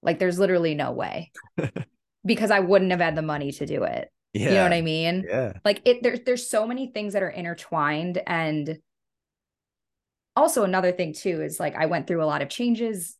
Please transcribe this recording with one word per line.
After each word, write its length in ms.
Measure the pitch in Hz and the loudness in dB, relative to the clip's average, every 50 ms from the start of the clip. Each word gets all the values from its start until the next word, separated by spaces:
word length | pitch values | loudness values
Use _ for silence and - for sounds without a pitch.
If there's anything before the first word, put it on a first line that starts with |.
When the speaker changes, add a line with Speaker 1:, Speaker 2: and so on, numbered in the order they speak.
| - | 0
Speaker 1:
Like, 160 | - 170 165 | 0 0 2
there's 200 | 185 185 175 175 | 0 0 2 2
literally 360 | 196 185 180 175 170 165 151 | 2 2 4 2 2 2 0
no 180 | 147 143 127 123 | 0 -2 -4 -2
way 400 | 123 - - - - 170 - _ - - - _ | -4 -6 -6 -6 -10 -10 -12 _ -20 -20 -10 _
Speaker 2:
<laughs> 680 | - 156 117 - - - _ _ _ _ _ _ _ _ | -4 -4 -4 -6 -8 -12 _ _ _ _ _ _ _ _
Speaker 1:
because 240 | 185 226 - 220 202 | 0 0 2 2 2
I 100 | 214 196 | 2 2
wouldn't 300 | 185 175 202 196 185 185 | 4 4 4 4 4 4
have 100 | 185 175 | 2 2
had 160 | 175 165 156 | 2 0 0
the 60 | 156 156 | -2 -2
money 300 | 156 147 147 143 139 139 | -4 -4 -4 -4 -6 -6
to 120 | - 147 | -6 -6
do 200 | - 151 139 - | -4 -2 -2 -2
it. 260 | - 60 58 - - _ _ _ _ _ | -2 -2 -4 -8 -10 _ _ _ _ _
You 100 | 104 101 | -2 2
know 60 | - - | 4 4
Speaker 2:
Yeah. 100 | 196 185 | 6 6
Speaker 1:
what 80 | 180 175 | 4 4
I 80 | 170 165 | 2 0
mean? 420 | 165 156 160 165 170 175 185 190 | 0 -2 0 0 0 -2 -2 -4
Speaker 2:
Yeah. 280 | - 90 127 131 110 92 92 _ | -2 -2 -2 -2 -2 -6 -2 _
Speaker 1:
Like, 160 | 208 208 202 _ | 0 0 2 _
it, 160 | 247 247 240 233 | 4 4 4 2
there, 160 | 247 240 240 | -2 -2 0
there's 300 | - - 247 247 247 - | -2 -2 -2 -2 -2 -2
so 160 | - 214 214 | 0 0 0
many 220 | 226 247 262 269 254 - | 0 -4 -6 -8 -8 -6
things 220 | 214 214 208 190 | -8 -6 -4 -2
that 80 | 202 190 | -2 -2
are 80 | 170 | -2
intertwined. 880 | - - 175 170 170 - - - - 160 147 143 151 151 165 180 175 170 - | -4 -6 -8 -8 -8 -10 -10 -6 -2 0 0 2 0 0 -2 -4 -4 -4 -4
And 520 | - - 165 160 156 151 151 147 143 160 156 _ _ _ _ _ _ _ _ _ _ _ _ _ _ _ _ _ _ _ _ _ _ _ _ _ _ _ _ _ _ _ | -2 -2 -2 0 0 -2 -2 -2 -4 -6 -10 _ _ _ _ _ _ _ _ _ _ _ _ _ _ _ _ _ _ _ _ _ _ _ _ _ _ _ _ _ _ _
also 280 | 247 294 330 330 254 208 | 4 4 4 4 2 2
another 280 | 190 185 190 180 180 180 | 2 2 2 2 2 2
thing 220 | 180 180 160 151 | 0 -2 -4 -4
too, 280 | - - 196 170 160 156 | -4 -4 -2 -2 -2 -4
is, 160 | 151 156 - | -6 -4 -4
like, 160 | 175 151 - | -4 -4 -2
I 120 | - 160 | 0 0
went 200 | 156 180 185 170 | 0 0 -2 -2
through 160 | - 175 170 156 | -2 0 0 2
a 40 | |
lot 160 | 156 147 147 143 | 0 0 -2 -4
of 60 | 139 | -6
changes 680 | - - 240 240 233 214 233 226 220 190 170 - - _ | -4 -2 0 0 0 0 0 -4 -4 -6 -8 -12 -14 _